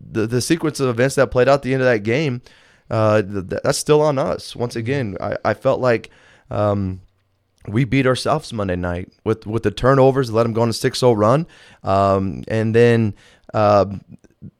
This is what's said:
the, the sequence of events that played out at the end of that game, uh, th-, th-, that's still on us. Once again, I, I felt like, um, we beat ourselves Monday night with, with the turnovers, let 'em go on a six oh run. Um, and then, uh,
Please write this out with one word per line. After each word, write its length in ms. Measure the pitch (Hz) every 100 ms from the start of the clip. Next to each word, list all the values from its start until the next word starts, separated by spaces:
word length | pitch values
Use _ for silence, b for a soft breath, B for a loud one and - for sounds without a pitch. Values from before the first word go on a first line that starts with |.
the, 260 | - 110 110
the 140 | 123
sequence 380 | - 160 160 147
of 80 | 135
events 260 | 113 131 139
that 140 | 120
played 180 | 127 123
out 60 |
at 80 | 143
the 100 | 123
end 100 | 131
of 40 | 127
that 140 | 113
game, 380 | 101 127 156 123 - b b b b
uh, 320 | 113 110 107
th-, 260 | 98 101 92
th-, 120 | 98
that's 140 | - 143
still 240 | - 151
on 160 | 151 135
us. 360 | 165 76 -
Once 220 | - 120 117
again, 400 | 113 139 113 92
I, 160 | 101 -
I 100 | 107
felt 260 | 104 131 120
like, 300 | 123 113 - b b b b
um, 500 | 104 104 101 95 92 - _ _ _ _ _ -
we 160 | 104
beat 220 | 127 135 127
ourselves 460 | 123 - 151 -
Monday 240 | 113 98 90
night 360 | 87 87 92 _
with, 220 | - 110 98
with 180 | 113
the 80 | -
turnovers, 580 | - 123 139 131 135 120
let 140 | 110 117
'em 60 |
go 100 | 110
on 60 | 117
a 40 |
six 300 | 110 131 -
oh 100 | 127
run. 340 | 107 107 139 170 B B B
Um, 640 | 98 98 98 98 95 65 -
and 260 | 110 110
then, 400 | 113 120 117 107 - b b b
uh, 320 | 110 107 101 95 95 - - _ _ -